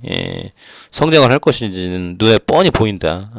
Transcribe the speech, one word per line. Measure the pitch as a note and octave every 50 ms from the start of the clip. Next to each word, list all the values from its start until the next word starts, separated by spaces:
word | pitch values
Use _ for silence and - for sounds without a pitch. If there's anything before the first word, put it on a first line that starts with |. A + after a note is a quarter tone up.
| - F2
예, | F2+ F2+ F2 F2 - - F2 F#2+ - _ - - - - - _
성장을 | - - D3+ D#3+ D#3+ D#3 C3+ A#2+
할 | B2+ D3
것인지는 | - D#3 B2+ - A#2+ G#2 F#2 F#2 F2+ F2+ F2+ F#2 F2+ F2 F2+ F#2
눈에 | A2 A2 A2+ A2
뻔히 | - - - E3 F#3+ E3+ A#2
보인다. | - A2+ G#2+ G2+ F2+ - D#2 E2 F2+ G2 G#2 A#2